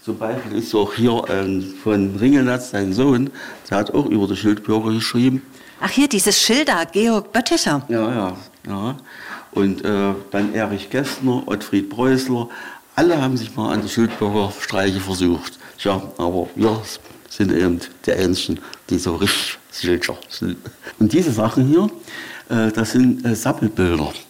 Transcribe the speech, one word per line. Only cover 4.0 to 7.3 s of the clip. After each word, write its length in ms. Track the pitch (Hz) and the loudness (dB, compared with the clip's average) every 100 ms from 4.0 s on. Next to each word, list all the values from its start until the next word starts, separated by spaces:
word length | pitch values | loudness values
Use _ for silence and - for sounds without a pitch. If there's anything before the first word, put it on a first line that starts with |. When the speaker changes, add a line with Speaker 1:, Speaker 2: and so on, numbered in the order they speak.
| 143 | 2
Speaker 1:
über 200 | 104 98 | 2 0
die 100 | 95 | 2
Schildbürger 560 | 107 104 - 110 110 | 2 0 0 0 0
geschrieben. 500 | 110 117 120 131 131 - - - - | -2 0 2 2 2 -6 -20 -20 -8
Speaker 2:
Ach 100 | 196 | -2
hier, 180 | - 285 | 2 2
dieses 340 | 214 208 196 | 2 2 2
Schilder, 440 | - 240 294 190 165 | 2 2 2 0 0
Georg 420 | 196 226 220 190 | 2 2 2 0